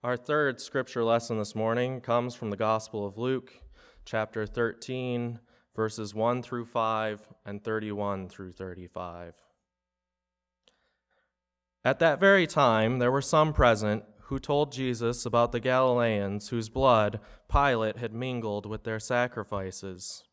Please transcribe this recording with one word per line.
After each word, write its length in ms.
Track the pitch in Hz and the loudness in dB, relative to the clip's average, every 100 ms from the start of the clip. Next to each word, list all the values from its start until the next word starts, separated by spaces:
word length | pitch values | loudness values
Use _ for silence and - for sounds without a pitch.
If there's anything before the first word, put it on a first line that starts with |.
Our 120 | 120 123 | -4 -4
third 460 | - 151 147 120 | 0 0 0 -2
scripture 420 | - 139 127 127 | -6 -4 -4 -2
lesson 360 | 113 117 113 110 | 2 2 2 -4
this 160 | 101 110 | -4 -2
morning 460 | 110 117 123 131 | 0 0 -2 -4
comes 340 | - 120 120 120 | -2 0 0 -6
from 160 | 113 | -8
the 40 | 101 | -2
Gospel 520 | 107 110 - 113 101 | 0 0 -2 -6 -6
of 100 | 101 | -4
Luke, 340 | 123 131 - - - - - _ - | -2 -2 -6 -20 -20 -20 -20 _ -6
chapter 400 | 113 107 113 107 | -4 -4 -4 -6
thirteen, 960 | - 117 - - 127 127 120 120 120 _ _ _ - | -2 -2 -2 -8 -6 -4 -2 -4 -8 _ _ _ -4
verses 380 | 110 110 107 | -4 -4 -8
one 300 | 104 113 123 | 0 0 0
through 220 | 120 123 117 | -2 -8 -6
five 640 | 120 110 110 110 104 - - - | -2 0 0 -2 -6 -12 -20 -12
and 160 | 101 | -10
thirty-one 680 | 104 110 107 104 101 98 92 | -4 -4 -4 -4 -2 -4 -6
through 220 | - 95 | -12 -16
thirty-five. 840 | 87 95 90 87 - 90 85 87 85 _ _ _ _ _ _ _ _ _ _ _ _ _ _ _ _ _ _ _ _ _ _ _ _ | -12 -12 -12 -14 -10 -10 -10 -16 -18 _ _ _ _ _ _ _ _ _ _ _ _ _ _ _ _ _ _ _ _ _ _ _ _
At 140 | 123 139 | -2 2
that 220 | 165 143 | 2 4
very 260 | 196 196 165 | 6 6 4
time, 540 | - 135 110 110 123 | 4 4 6 4 2
there 120 | 123 | 2
were 120 | 135 | 2
some 300 | 135 160 156 | 2 4 4
present 500 | 147 127 113 107 107 - - - | 6 6 6 2 -2 -4 -20 -8
who 120 | 135 | -8
told 340 | - 143 147 | -2 0 0
Jesus 540 | 127 131 120 117 120 123 | -2 -4 -2 -2 -2 0
about 260 | 117 117 | 2 2
the 80 | 120 | 2
Galileans 920 | 120 127 131 120 117 107 98 101 - | 2 4 4 4 2 2 0 -4 -4
whose 200 | 120 110 | -4 -4
blood 500 | 131 131 117 104 107 - - _ | 2 6 6 4 -2 -12 -20 _
Pilate 460 | 143 139 123 110 113 | 2 4 2 0 -2
had 160 | 120 | -8
mingled 540 | 110 127 123 113 104 101 | -6 -6 -4 -4 -4 -6
with 160 | 107 | -8
their 160 | 113 110 | -6 -8
sacrifices. 1200 | - 123 123 117 101 101 95 92 98 90 - - _ | -2 0 0 -4 -6 -6 -6 -8 -12 -12 -12 -14 _